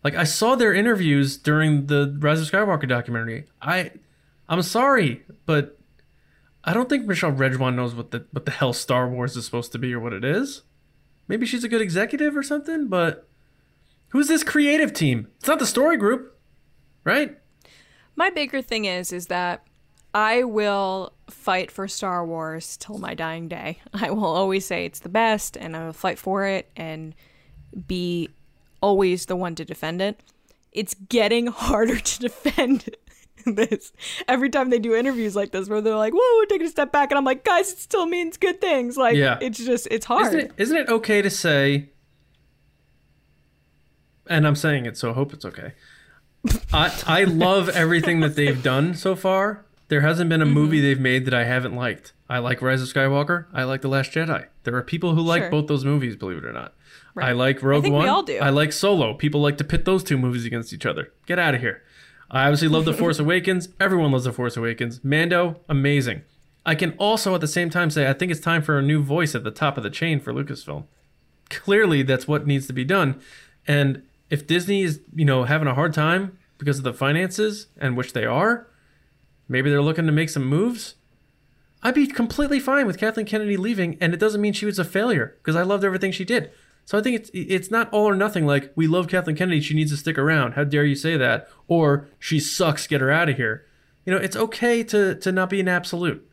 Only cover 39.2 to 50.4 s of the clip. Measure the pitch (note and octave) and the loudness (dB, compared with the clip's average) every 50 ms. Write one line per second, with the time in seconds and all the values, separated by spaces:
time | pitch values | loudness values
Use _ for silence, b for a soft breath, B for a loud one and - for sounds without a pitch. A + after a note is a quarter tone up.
39.2 | C#3 C3+ A#2+ A2+ - B3+ G#3+ - A#3 B3 A#3+ A#3+ - - - A3+ - - A#3+ F4+ | 4 2 2 0 -2 -6 -6 -6 -2 -2 -2 -2 -2 -4 -6 -6 -2 0 0 2
40.2 | G#4+ G#4+ F#4+ D#4 C#4 - - - G3+ A#3+ D#4 E4 C#4 - A#3 A3+ A3+ - G#3+ G#3 | 2 2 2 0 -2 -4 -4 -4 -2 0 0 0 2 2 0 0 2 2 2 2
41.2 | G3+ G3 G3 - - E3+ D3+ C#3 C#3 C#3 C#3+ C#3+ C#3+ - _ _ _ _ _ _ | 2 0 -2 0 0 2 2 4 4 4 2 0 -2 -6 _ _ _ _ _ _
42.2 | _ _ _ _ _ _ _ _ _ _ _ _ _ _ _ _ _ _ _ _ | _ _ _ _ _ _ _ _ _ _ _ _ _ _ _ _ _ _ _ _
43.2 | _ _ _ _ _ _ _ _ _ _ _ _ _ _ _ _ _ _ _ _ | _ _ _ _ _ _ _ _ _ _ _ _ _ _ _ _ _ _ _ _
44.2 | _ - E3+ D#3 D3+ D3+ C#3+ D3 - D#3+ D3 C3+ A#2+ A#2 A2 - - A#2 A#2 B2+ | _ 0 2 4 4 4 4 2 2 0 0 0 -2 -4 -6 -4 -4 -4 -2 -2
45.2 | C#3 C#3+ - - - F#2 - - - - - b b b b b b b b b | -4 -4 -6 -14 -14 -14 -14 -12 -16 -16 -16 b b b b b b b b b
46.2 | b _ _ _ _ - - - - - - D#3 D#3 F3 - - - - D#3+ F3+ | b _ _ _ _ 0 0 0 0 -2 0 2 2 0 -2 -4 -2 0 2 4
47.2 | G3+ F#3+ E3+ D#3+ E3+ F3+ F#3+ G3 F3+ F3+ F3+ F3+ E3 D#3+ E3+ E3+ D#3+ F3 E3+ E3 | 4 4 4 2 4 4 4 2 2 2 2 2 2 4 2 2 2 2 2 4
48.2 | D#3 D3 D3 D3+ C#3+ C#3+ C3+ B2+ B2 C3+ B2+ C3+ D3+ F3 F3+ D#3+ - F#3+ F#3+ F#3 | 2 2 2 2 2 2 2 0 0 0 2 2 2 0 0 -2 -2 -2 -2 0
49.2 | - F#3+ F#3+ F#3+ G3 G#3 G#3+ G#3 - _ _ _ _ _ D3+ D3 C#3 D#3 E3 E3 | 0 0 2 2 0 0 -4 -6 -14 _ _ _ _ _ 0 2 4 4 2 2
50.2 | F3 E3+ E3 D#3+ | 2 2 2 4